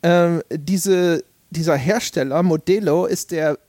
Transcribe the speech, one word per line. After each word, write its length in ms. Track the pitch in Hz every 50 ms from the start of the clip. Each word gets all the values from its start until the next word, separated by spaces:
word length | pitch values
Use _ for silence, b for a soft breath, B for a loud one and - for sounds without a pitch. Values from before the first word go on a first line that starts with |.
| -
ähm, 380 | 170 175 175 175 170 170 165 - _
diese, 720 | - 156 143 147 190 190 165 196 190 180 180 175 170 151 - _ _ _ _ _
dieser 260 | - 160 160 165 156
Hersteller, 680 | 139 127 160 208 233 - - - 170 135 135 131 160 175
Modelo, 600 | 185 156 156 - - 185 208 208 165 147 170 185
ist 260 | 165 180 180 - -
der 280 | 175 165 156 156 147 - _